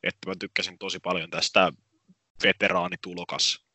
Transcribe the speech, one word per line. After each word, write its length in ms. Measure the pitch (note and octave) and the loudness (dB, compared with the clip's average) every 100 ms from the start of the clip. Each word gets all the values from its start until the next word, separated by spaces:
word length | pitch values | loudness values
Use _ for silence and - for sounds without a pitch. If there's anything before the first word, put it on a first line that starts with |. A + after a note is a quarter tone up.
että 260 | F#2 - F#2+ | -4 -6 -8
mä 40 | F#2+ | -8
tykkäsin 380 | G2+ - F#2+ F2+ | -6 -4 -4 -6
tosi 220 | G2 F#2 | -8 -6
paljon 300 | - F2+ D#2+ | -2 -2 -2
tästä 420 | E2 - - F#2 C2+ _ _ _ _ _ - | -4 2 6 6 4 _ _ _ _ _ 0
veteraanitulokas 1200 | G2+ F#2+ G2+ - F2 F2+ - F2+ F2 - - - _ | 2 4 2 2 0 -6 -10 -10 -8 -2 -2 -2 _